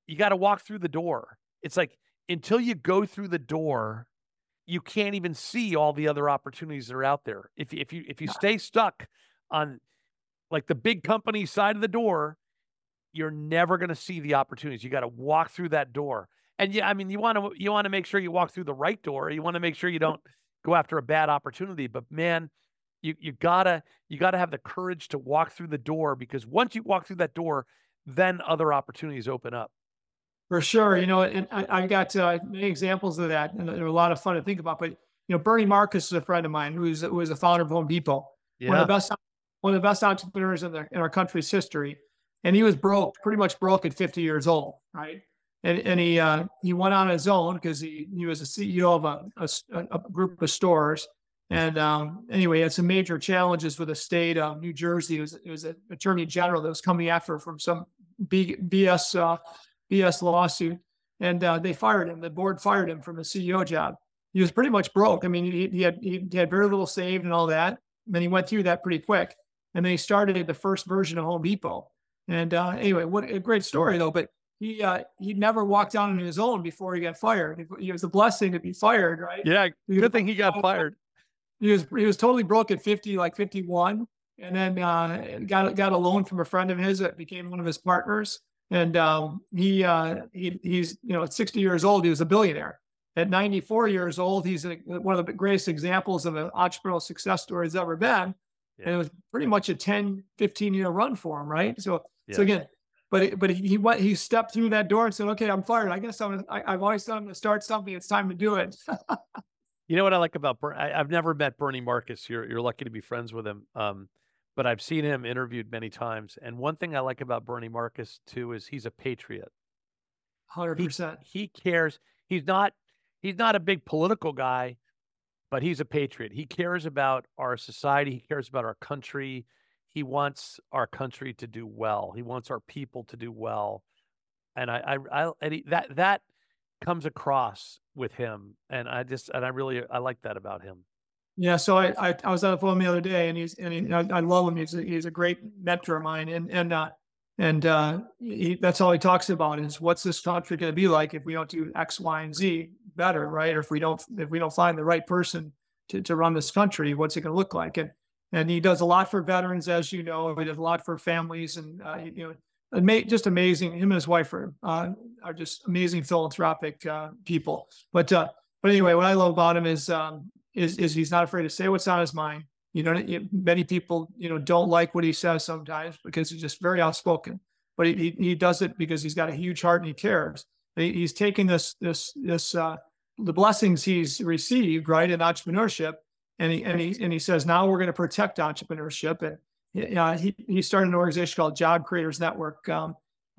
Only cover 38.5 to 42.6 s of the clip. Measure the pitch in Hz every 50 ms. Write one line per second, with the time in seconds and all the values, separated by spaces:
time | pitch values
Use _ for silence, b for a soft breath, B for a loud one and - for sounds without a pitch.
38.5 | _ _ 127 127 143 151 160 - 196 202 190 - 208 - _ _ _ _ _ _
39.5 | _ _ - 196 196 190 180 202 202 202 220 202 196 196 - 180 - 196 190 190
40.5 | 185 165 165 175 160 156 151 - - 180 165 156 - 190 185 - - 170 151 -
41.5 | - 196 185 - - 151 143 143 147 - _ _ _ _ _ _ _ _ - 180
42.5 | 185 202